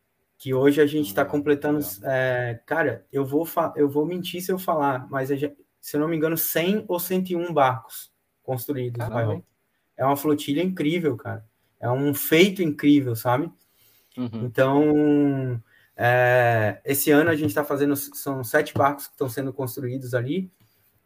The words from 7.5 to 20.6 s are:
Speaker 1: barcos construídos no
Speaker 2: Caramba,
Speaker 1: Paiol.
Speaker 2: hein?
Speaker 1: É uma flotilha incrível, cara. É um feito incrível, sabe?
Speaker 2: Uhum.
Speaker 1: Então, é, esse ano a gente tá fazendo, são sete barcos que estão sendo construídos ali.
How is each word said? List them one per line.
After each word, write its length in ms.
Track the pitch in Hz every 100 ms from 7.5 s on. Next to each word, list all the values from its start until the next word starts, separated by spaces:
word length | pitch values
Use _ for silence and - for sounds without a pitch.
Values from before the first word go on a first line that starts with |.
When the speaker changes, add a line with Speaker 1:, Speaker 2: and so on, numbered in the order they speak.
Speaker 1:
barcos 580 | 151 131 120 - - - _ _ _
construídos 560 | - 127 - 135 123 120
no 140 | 113
Speaker 2:
Caramba, 20 |
Speaker 1:
Paiol. 200 | 120 110 170
Speaker 2:
hein? 100 | - _ _ _ _ -
Speaker 1:
É 80 |
uma 140 | 131 139
flotilha 460 | 156 147 - 143
incrível, 520 | 185 185 151 175 156 117
cara. 300 | - 107 - _ _ _
É 100 | 120
um 220 | 131 143
feito 500 | 139 - 160 202 190
incrível, 520 | 165 143 147 147 123 113
sabe? 360 | 123 127 165 - _ _ _ _ _ -
Speaker 2:
Uhum. 280 | 123 110 123
Speaker 1:
Então, 1160 | 117 131 139 151 151 151 147 143 135 131 120 - _ _ -
é, 840 | 120 123 123 123 117 117 104 -
esse 280 | - 139 156
ano 180 | 147 170
a 60 | 151
gente 180 | 147
tá 100 | 151
fazendo, 320 | 147 139 143 139
são 480 | - - 143 135
sete 300 | 120 151 147
barcos 320 | - 139 143 -
que 80 |
estão 160 | - 131
sendo 240 | 131 135
construídos 600 | - 127 - 123 131 127 123
ali. 360 | 127 175 185 _